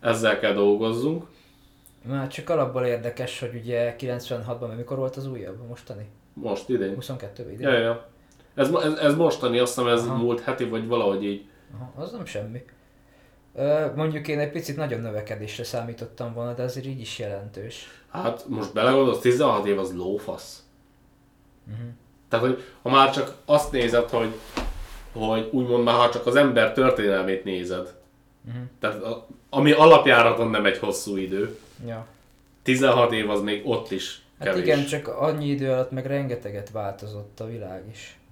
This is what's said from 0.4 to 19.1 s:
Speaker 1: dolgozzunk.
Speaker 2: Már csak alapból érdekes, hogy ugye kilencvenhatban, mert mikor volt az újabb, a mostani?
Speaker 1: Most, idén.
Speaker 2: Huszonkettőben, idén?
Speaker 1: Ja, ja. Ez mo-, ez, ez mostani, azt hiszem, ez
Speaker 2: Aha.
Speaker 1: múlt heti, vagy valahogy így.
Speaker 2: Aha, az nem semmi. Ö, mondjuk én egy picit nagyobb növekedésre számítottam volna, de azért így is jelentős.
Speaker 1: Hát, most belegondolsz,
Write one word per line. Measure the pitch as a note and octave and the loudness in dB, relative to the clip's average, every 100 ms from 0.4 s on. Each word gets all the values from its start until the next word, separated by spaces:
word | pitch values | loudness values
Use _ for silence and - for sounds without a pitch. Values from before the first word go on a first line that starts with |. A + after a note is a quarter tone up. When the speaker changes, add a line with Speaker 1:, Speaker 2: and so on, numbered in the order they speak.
| G#2+ | 0
Speaker 1:
dolgozzunk. | G2 G2+ G#2 A2+ A#2 C3+ E3 - _ _ _ _ _ _ _ A#2 | 4 4 4 2 -2 -2 -4 -8 _ _ _ _ _ _ _ -8
Speaker 2:
Már | C#3 C3+ | -6 -6
csak | - - | -10 -2
alapból | E3+ B2+ B2 | 0 0 0
érdekes, | B2 A#2 A#2 - B2 - | 0 -2 -4 -8 -8 -8
hogy | A#2+ A#2+ | -10 -10
ugye | A2+ A#2+ A#2+ A#2 | -6 -2 -2 -4
kilencvenhatban, | C3 B2 - A#2+ A2 A#2+ A#2+ | -6 -6 -6 -8 -6 -8 -8
mert | A2+ | -8
mikor | A#2+ C3+ | -8 -4
volt | C3 C3 | -4 -6
az | C3+ | -10
újabb, | B2+ F#2 G2+ | -10 -12 -14
a | A#2+ | -14
mostani? | A#2+ - G#2 G#2+ - _ | -16 -16 -16 -16 -20 _
Speaker 1:
Most, | - C#3 G2 - | -10 -6 -6 -2
idén. | B2 G2 | -2 -2
Speaker 2:
Huszonkettőben, | G2 - B2+ G2+ - A#2+ | -4 -8 -10 -10 -12 -14
idén? | G#2+ C3+ | -4 2
Speaker 1:
Ja, | B2 | 2
ja. | A2+ A#2 - _ _ _ _ | 2 -2 -8 _ _ _ _
Ez | - C#3 | 0 2
mo-, | E3+ | 4
ez, | D#3 | 2
ez | D3+ D3+ D3+ | 2 2 4
mostani, | E3 - B2+ A#2+ | 4 2 0 2
azt | B2 | 2
hiszem, | - A#2+ | 2 2
ez | A#2 | 2
Speaker 2:
Aha. | A#2 B2+ | 2 0
Speaker 1:
múlt | A#2+ A#2+ | 0 0
heti, | - B2+ | -2 -4
vagy | A#2+ A2+ A2+ | -2 -4 -2
valahogy | A#2 G2+ G2 | 0 2 0
így. | G2+ G2+ - _ _ | -2 -6 -10 _ _
Speaker 2:
Aha, | A2 B2+ - | -16 -16 -12
az | E3+ | -12
nem | A3+ | -12
semmi. | F3+ G#2 G#2+ A#2 - _ _ _ _ _ _ _ _ | -10 -8 -8 -10 -16 _ _ _ _ _ _ _ _
Ö, | - C#3 D3+ D3+ | -4 0 2 0
mondjuk | A#2+ D#3 D3+ D#3 | -2 -4 -4 -4
én | D3 | -4
egy | D3 | -2
picit | E3+ D#3+ C#3+ | -4 -8 -6
nagyobb | D3+ A#2 | -4 -4
növekedésre | A2+ G#2 G#2 G#2+ G#2 - | -6 -8 -8 -10 -10 -10
számítottam | A#2 B2 A#2 A#2 A#2 - A#2+ | -8 -6 -8 -10 -14 -10 -10
volna, | A#2 A#2+ | -8 -8
de | A#2+ | -6
azért | B2+ B2+ C3 | -6 -6 -8
így | C3 | -10
is | G#2+ - | -10 -8
jelentős. | G#2+ G2+ G2+ G2+ A2 - - - _ | -8 -8 -10 -12 -14 -14 -18 -20 _
Speaker 1:
Hát, | - A#2 A#2 - | -6 -4 -4 -8
most | A#2 G2 | -8 -6
belegondolsz, | G#2+ A#2 C3+ C3 | 2 4 6 4